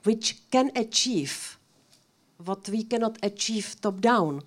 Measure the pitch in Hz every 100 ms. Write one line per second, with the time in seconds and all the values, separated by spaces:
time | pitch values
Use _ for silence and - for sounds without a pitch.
0 | 208 220 - - _ 254 269 254 220 -
1 | 247 214 139 - - - _ _ _ _
2 | _ _ _ _ 175 196 196 214 220 233
3 | 226 220 202 202 - 220 202 - 208 190
4 | 196 240 160 139